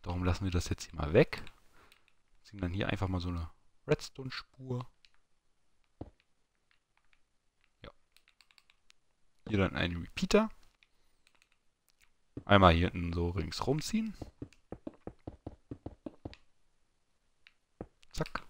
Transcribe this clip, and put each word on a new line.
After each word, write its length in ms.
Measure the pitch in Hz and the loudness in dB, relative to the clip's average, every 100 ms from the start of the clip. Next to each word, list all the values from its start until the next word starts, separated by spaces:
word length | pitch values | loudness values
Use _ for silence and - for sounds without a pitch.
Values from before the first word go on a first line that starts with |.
Darum 200 | 90 87 | -4 0
lassen 200 | 92 87 | 2 2
wir 80 | 98 | 0
das 180 | 87 - | 0 -2
jetzt 140 | - | -6
hier 120 | - | -8
mal 180 | 80 76 | -6 4
weg. 280 | 101 - - - - - - - - _ _ _ - | 4 4 0 -12 -16 -20 -20 -20 -20 _ _ _ -20
Ziehen 160 | - 101 | -20 -6
dann 140 | 92 | -4
hier 160 | 92 98 | -2 -2
einfach 180 | 101 95 | -2 -2
mal 120 | 92 | -2
so 100 | 87 | -2
eine 200 | 87 82 - - - - | -6 -6 -12 -20 -16 -2
Redstone-Spur. 1000 | 151 - - 131 - - - 131 123 123 _ - - _ _ _ _ _ _ _ _ - _ _ _ _ _ _ _ _ _ _ - _ _ _ _ _ _ | -2 -2 -12 -10 -10 -14 -18 -6 -6 -6 _ -20 -20 _ _ _ _ _ _ _ _ -18 _ _ _ _ _ _ _ _ _ _ -20 _ _ _ _ _ _
Ja. 80 | - - _ - _ _ _ - _ _ _ - _ _ - _ - | -20 -20 _ -20 _ _ _ -20 _ _ _ -20 _ _ -20 _ -2
Hier 100 | 104 | 2
dann 180 | 95 | 2
einen 220 | - 87 85 | 2 -2 -4
Repeater. 540 | - - 185 202 220 - - _ _ _ _ _ _ _ _ _ _ _ _ _ - _ _ - | -8 -4 4 4 4 -6 -20 _ _ _ _ _ _ _ _ _ _ _ _ _ -20 _ _ -14
Einmal 280 | - 101 92 | 6 10 10
hier 180 | 82 87 | 8 2
hinten 220 | 92 87 | -2 -4
so 160 | 85 85 | -2 -2
rings 360 | 92 80 - | -2 -6 -4
rumziehen. 500 | - 151 - 220 220 - - _ - - _ - - - - - - - - - _ - - - - - - - - _ _ _ _ _ _ _ _ _ - _ _ _ - _ - | -2 -2 0 -2 -4 -8 -14 _ -18 -18 _ -14 -14 -14 -16 -14 -18 -16 -18 -18 _ -16 -14 -16 -20 -14 -16 -16 -20 _ _ _ _ _ _ _ _ _ -20 _ _ _ -18 _ -14
Zack. 320 | - 156 - | -8 -6 -6